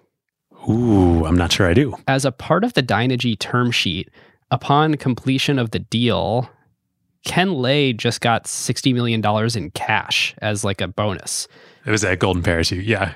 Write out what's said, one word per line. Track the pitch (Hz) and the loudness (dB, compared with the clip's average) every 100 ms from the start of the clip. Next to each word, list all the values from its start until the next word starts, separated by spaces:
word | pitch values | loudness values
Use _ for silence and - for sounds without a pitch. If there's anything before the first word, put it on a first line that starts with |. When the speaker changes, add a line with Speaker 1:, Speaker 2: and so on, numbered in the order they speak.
| _ _ _ _ _ - - | _ _ _ _ _ -10 -2
Speaker 1:
Ooh, | 110 120 101 90 85 | 2 4 6 6 4
I'm | 78 87 | 2 2
not | 85 | 2
sure | - 92 | 2 4
I | |
do. | 85 143 - - | 4 2 -2 -2
Speaker 2:
As | 135 | 0
a | 135 | 0
part | - - 165 | -4 0 0
of | 240 | 0
the | - | 0
Dynegy | 123 104 123 123 120 110 | 0 0 0 0 -2 -4
term | - 120 120 | -2 0 0
sheet, | 117 98 90 - _ - _ - | 0 -2 -4 -8 _ -20 _ -4
upon | - - 143 156 147 | -4 2 2 4 0
completion | 135 117 131 135 - 139 | -2 -2 0 0 0 0
of | 113 | 0
the | - | -4
deal, | - 113 120 92 85 117 123 _ _ _ _ _ _ _ | -4 -2 0 0 0 -4 -6 _ _ _ _ _ _ _
Ken | - - 190 | -6 -2 0
Lay | 151 123 147 139 | 0 0 2 2
just | 110 120 - | 0 -2 0
got | 117 113 - | 0 0 -2
sixty | - - 123 139 | -8 -6 -2 0
million | 123 120 113 | 0 0 0
dollars | 104 107 113 | 0 0 0
in | 113 73 | -2 -6
cash | - - 107 - - - - | -8 -2 -2 0 -2 -4 -4
as, | 107 101 | -4 -2
like, | 101 98 | -4 -4
a | 95 | -4
bonus. | 101 104 92 - - - - - _ - | -4 -4 -4 -6 -8 -10 -16 -20 _ -2
Speaker 1:
It | |
was | 107 | 0
that | 98 92 | 0 2
golden | 98 90 | 2 2
parachute, | 87 85 82 90 | 2 2 0 -2
yeah, | 104 101 92 | -2 0 -2